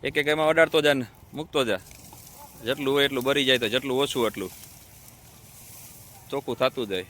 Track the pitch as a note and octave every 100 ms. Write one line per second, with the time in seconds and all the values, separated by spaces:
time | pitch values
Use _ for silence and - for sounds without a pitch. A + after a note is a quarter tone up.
0 | C#3 C#3+ D3 D3+ D#3 D#3+ D#3+ D#3+ D3 C#3
1 | A#2 - - C3+ - D3+ B2 F#2+ - -
2 | - - - - - - A2+ C3+ C#3 C#3+
3 | C#3 C3+ B2+ C#3+ C3 B2+ A#2 B2 C3+ B2+
4 | C#3 C3 A2+ G2+ F#2+ - - - - -
5 | - - - - - - - - - -
6 | - - - C#3 C#3 A#2+ C3 - A2 F#2
7 | F#2